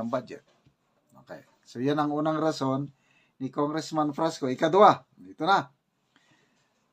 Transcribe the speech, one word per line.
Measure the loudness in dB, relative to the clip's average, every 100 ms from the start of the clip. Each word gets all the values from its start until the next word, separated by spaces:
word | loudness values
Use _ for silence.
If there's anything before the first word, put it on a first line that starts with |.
ng | -4
budget. | -6 -6 -16 -20 _ _ _ _ _ _ -20
Okay. | -20 -20 -20 _
So, | _ -4
yan | -2 0
ang | -2
unang | -2 -2 0
rason | -2 -2 -2 -2 -4 -12 _ _ _ _
ni | -10
Congressman | -4 -4 -4 -4 -2 -2
Frasco. | 0 -2 -2 -4
Ikadua, | -2 2 6 8 6 -2 _
ito | -20 -6 0
na. | 0 0 _ _ _ _ _ _ _ _ _ _ _ _